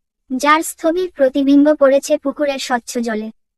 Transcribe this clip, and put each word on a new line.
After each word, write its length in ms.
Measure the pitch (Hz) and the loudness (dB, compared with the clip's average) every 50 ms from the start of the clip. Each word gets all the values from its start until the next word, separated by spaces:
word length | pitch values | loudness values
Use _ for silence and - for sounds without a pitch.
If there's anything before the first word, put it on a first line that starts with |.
| _ _ _ _ _ - | _ _ _ _ _ -10
যার 320 | 262 254 - 285 302 320 330 | -8 -2 0 2 2 2 0
স্থবির 480 | - - _ - 330 320 359 370 359 | -4 -8 _ -2 -2 -2 -2 -4 -6
প্রতিবিম্ব 640 | - - 277 262 269 285 277 269 285 285 285 302 302 | -2 0 0 0 0 0 2 4 4 4 4 4 2
পড়েছে 440 | 302 285 269 269 277 - - 302 294 | 4 4 4 4 2 2 0 -2 -2
পুকুরের 400 | - 277 240 - 294 285 277 269 | -2 -4 -4 -4 -4 -4 -4 -6
স্বচ্ছ 400 | - - 262 240 - - - 247 | -6 -4 -4 -6 -6 -6 -8 -6
জলে। 320 | 233 233 220 214 214 220 - _ _ _ _ | -6 -6 -6 -6 -8 -10 -14 _ _ _ _